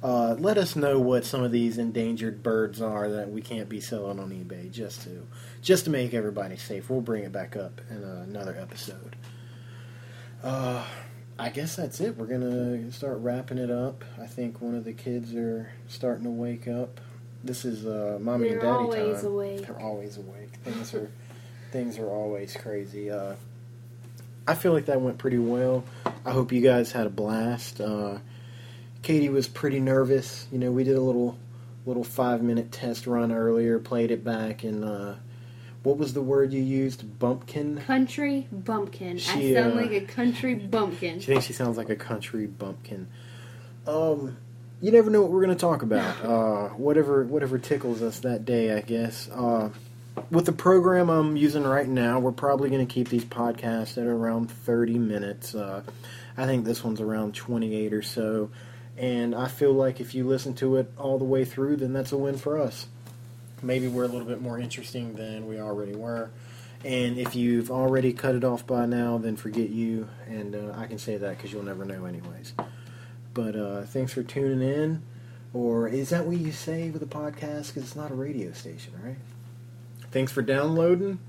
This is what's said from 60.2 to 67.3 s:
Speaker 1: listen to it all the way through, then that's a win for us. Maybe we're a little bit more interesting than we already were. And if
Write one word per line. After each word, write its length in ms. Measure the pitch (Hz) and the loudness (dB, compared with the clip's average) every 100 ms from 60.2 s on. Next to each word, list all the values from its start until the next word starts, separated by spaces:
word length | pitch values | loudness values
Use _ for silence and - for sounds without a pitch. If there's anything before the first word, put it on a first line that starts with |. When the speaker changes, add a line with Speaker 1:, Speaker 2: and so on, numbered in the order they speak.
| 127 | 2
Speaker 1:
listen 260 | 131 131 127 | 2 0 0
to 200 | 131 131 | 4 4
it 140 | 127 - | 2 -2
all 200 | 139 135 | 0 0
the 80 | 131 | 4
way 200 | 135 123 | 2 2
through, 320 | 131 139 147 | 0 0 2
then 160 | 131 | 0
that's 180 | 135 131 | -2 0
a 60 | 139 | 0
win 200 | 139 135 | 0 -2
for 220 | 147 151 | 0 0
us. 280 | 135 - - - - - - - - - | 0 -2 -14 -16 -18 -18 -18 -18 -18 -8
Maybe 240 | 127 127 127 | 0 0 2
we're 160 | 123 | 0
a 40 | 123 | 0
little 200 | 123 117 | -2 -4
bit 140 | 117 | -4
more 180 | 123 117 | -4 -4
interesting 560 | 120 123 120 123 120 107 | -6 -8 -8 -8 -8 -6
than 320 | 110 110 110 | -8 -8 -8
we 120 | 110 | -6
already 360 | 107 104 101 104 | -4 -4 -4 -6
were. 340 | 117 117 113 - - - - - | -4 -4 -4 -10 -18 -18 -18 -12
And 340 | 139 127 123 123 | -2 0 0 0
if 180 | 123 | -2